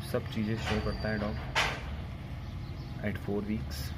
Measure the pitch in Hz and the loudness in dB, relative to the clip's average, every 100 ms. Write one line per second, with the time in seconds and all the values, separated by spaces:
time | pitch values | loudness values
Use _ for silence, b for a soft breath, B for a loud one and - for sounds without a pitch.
0 | - 123 - 110 107 113 - 107 107 101 | 2 0 2 0 2 2 4 4 4 2
1 | 107 107 104 - - - - - - - | 2 2 2 0 0 2 2 0 -4 -4
2 | - - - - - - - - - - | -4 -6 -6 -6 -6 -6 -6 -6 -6 -2
3 | 104 95 - 104 101 110 - - - | -2 0 0 0 2 0 0 -2 -2